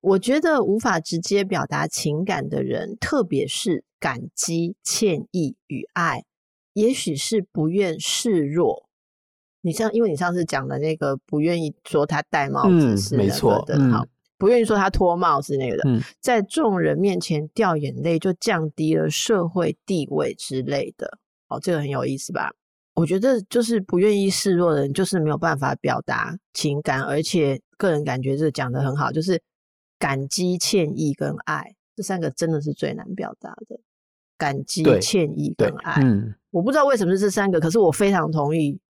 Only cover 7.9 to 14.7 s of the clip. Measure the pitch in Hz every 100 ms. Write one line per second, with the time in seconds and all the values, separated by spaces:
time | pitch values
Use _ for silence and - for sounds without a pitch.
7.9 | 160 - - 240 185 143 156 143 - _
8.9 | _ _ _ _ _ _ _ 175 156 220
9.9 | 214 226 147 175 180 165 139 131 135 151
10.9 | 160 143 139 _ 151 160 175 156 - -
11.9 | 156 147 151 - 156 139 139 196 175 139
12.9 | 101 98 120 101 - 120 104 - 147 135
13.9 | 110 - _ _ _ 196 240 220